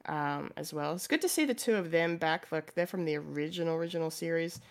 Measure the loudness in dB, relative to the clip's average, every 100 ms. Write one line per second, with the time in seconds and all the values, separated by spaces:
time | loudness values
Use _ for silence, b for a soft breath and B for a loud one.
0 | -4 -2 0 -2 -4 -8 -8 -4 -2 -2
1 | 0 0 2 2 2 2 2 2 4 4
2 | 4 2 2 0 0 -4 -2 -2 0 0
3 | 0 0 -2 -4 -2 0 0 0 0 -2
4 | -2 -2 0 0 0 -4 B